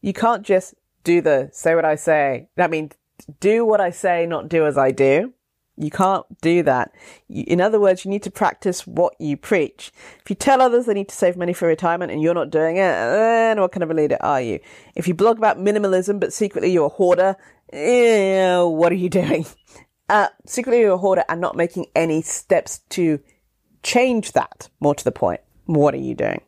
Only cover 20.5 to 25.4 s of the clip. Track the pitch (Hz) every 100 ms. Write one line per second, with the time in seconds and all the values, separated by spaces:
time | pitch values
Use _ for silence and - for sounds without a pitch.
20.5 | - 247 240 214 180 190 185 - 170 175
21.5 | - 170 180 - - 165 156 160 - -
22.5 | 175 - - _ - 165 151 _ _ _
23.5 | _ _ _ - 247 254 240 - - -
24.5 | - - _ 147 143 - - 95 87